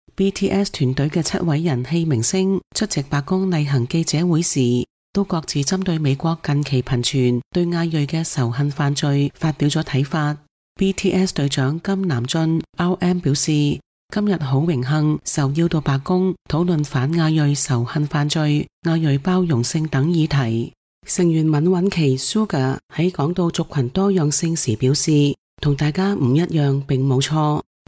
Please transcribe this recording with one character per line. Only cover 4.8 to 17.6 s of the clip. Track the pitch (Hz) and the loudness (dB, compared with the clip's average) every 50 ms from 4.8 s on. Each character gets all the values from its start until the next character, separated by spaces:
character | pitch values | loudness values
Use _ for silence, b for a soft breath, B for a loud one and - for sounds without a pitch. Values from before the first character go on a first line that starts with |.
| - - _ _ _ _ - | -2 -4 _ _ _ _ -4
都 | 190 202 | -2 -2
各 | - - 165 143 | 0 -2 -4 -4
自 | - - 147 | -4 -4 -2
針 | 139 - 190 185 190 | -2 0 -2 -2 -2
對 | 185 170 160 | -2 -2 0
美 | 156 143 135 | 0 0 0
國 | 139 - 165 165 160 - | 0 0 -2 -2 -2 -2
近 | - 143 143 147 | -2 0 0 0
期 | 131 135 127 123 | 0 0 -2 0
頻 | - 135 123 123 | 0 -2 -2 -2
傳 | - - 139 127 123 123 120 - - | -2 0 2 2 2 2 0 -4 -4
對 | - 180 175 | -2 -2 0
亞 | 170 175 170 170 | 0 0 -2 -2
裔 | 170 160 156 147 | -2 0 -2 -2
嘅 | 139 - 160 165 | -2 -2 -2 -4
仇 | - - 147 123 113 | -2 -2 -2 -2 -2
恨 | 117 123 143 147 | 0 -2 -2 -2
犯 | 139 - 151 139 143 | -2 0 -2 0 0
罪 | - - 143 143 143 143 143 - | 0 0 0 2 2 0 0 -2
發 | - - 160 147 | -2 -2 -2 -2
表 | - 147 147 | 0 0 0
咗 | - 165 156 | 0 0 -2
睇 | - - 131 151 | 0 -2 -2 -2
法。 | - - 160 151 147 147 147 - _ _ _ _ _ _ | 0 -2 -2 -2 -2 -4 -6 -10 _ _ _ _ _ _
B | - 196 190 190 | 0 0 0 0
T | - - 196 - | 0 0 0 2
S | 180 185 185 - | 2 0 0 0
隊 | - 143 143 | -2 -2 0
長 | - - 135 131 151 165 | 0 0 0 0 -2 -2
金 | - - 196 190 196 180 | -4 -4 -2 -2 -2 -2
南 | 143 120 117 | -2 -2 -2
俊 | 131 - 165 160 160 160 165 160 - _ | -2 -2 0 0 0 0 0 -2 -4 _
R | - 175 175 185 - | -4 -2 -2 0 0
M | - 175 180 180 | 0 0 0 0
表 | 175 143 135 | 0 0 0
示， | - - - 156 147 147 143 - 143 - _ _ _ _ _ - | 0 0 0 2 2 2 2 0 -2 -6 _ _ _ _ _ -4
今 | 208 208 | -2 0
日 | 208 196 | 0 0
好 | - 156 127 135 135 | 0 0 0 0 2
榮 | 156 170 165 123 123 123 | 2 2 0 0 0 0
幸 | 151 156 151 151 151 147 - | 0 2 2 2 0 0 -4
受 | - - - 143 135 143 | -4 -2 0 0 0 0
邀 | 160 165 170 | 0 0 2
到 | - 156 | 0 0
白 | 143 - 135 135 | 0 0 -2 -2
宮 | 139 - 185 180 185 190 175 - _ - | 0 0 0 2 2 0 -2 -4 _ -4
討 | - 147 175 | -2 0 0
論 | 175 170 151 147 | 2 2 0 0
反 | - - 139 123 139 165 | -2 -2 -2 -2 0 0
亞 | 170 160 156 | 2 2 2
裔 | 156 156 147 143 143 | 2 2 2 2 2
仇 | 139 | 0